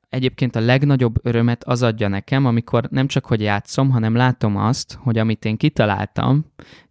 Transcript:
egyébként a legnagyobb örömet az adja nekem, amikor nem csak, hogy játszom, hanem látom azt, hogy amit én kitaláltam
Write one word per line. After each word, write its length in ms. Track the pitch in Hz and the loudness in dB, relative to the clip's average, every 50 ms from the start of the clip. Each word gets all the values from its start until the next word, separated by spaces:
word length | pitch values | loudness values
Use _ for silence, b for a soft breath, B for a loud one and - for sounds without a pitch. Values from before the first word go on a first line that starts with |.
| _ _ | _ _
egyébként 480 | - 127 127 127 - - 135 120 - | -6 -4 -4 -4 -2 -2 -4 -2 0
a 40 | 117 | 0
legnagyobb 680 | 110 120 127 135 143 143 139 127 127 117 113 - - | 2 2 2 2 4 2 2 2 2 0 0 -2 -2
örömet 380 | 120 117 117 117 120 120 - - | -2 0 2 2 2 0 -2 -2
az 180 | - 127 120 127 | -4 -2 0 0
adja 260 | 117 113 107 107 98 | 0 0 -2 -2 -4
nekem, 360 | 98 98 - - 135 135 139 | -4 -4 -4 -2 0 0 2
amikor 440 | 127 117 117 - - - - - - | 2 2 0 -2 0 -2 -2 -2 -2
nem 160 | - 131 131 | -2 -2 -2
csak, 200 | 139 - 139 - | 0 -2 -4 -2
hogy 140 | - 120 107 | -2 -2 -2
játszom, 500 | 107 104 101 101 - - - - 135 135 | 0 -2 -2 -2 -4 -4 -2 0 0 2
hanem 240 | 127 120 110 110 113 | 2 2 2 2 2
látom 420 | 120 127 127 127 - - 107 101 | 2 2 2 2 0 -2 -2 -2
azt, 420 | 101 104 110 135 - - - - - | 0 0 0 -2 -2 -4 -10 -14 -6
hogy 180 | - 123 110 113 | -4 -2 0 0
amit 260 | 110 113 110 - - | 0 0 -2 -2 -4
én 120 | 110 110 | -4 -2
kitaláltam 960 | 110 - 151 - - 113 104 98 101 101 - - - 120 123 135 147 156 - _ B B B B B B B | 0 0 0 2 2 0 0 0 -2 -4 -6 -4 -2 0 2 2 0 0 -4 _ B B B B B B B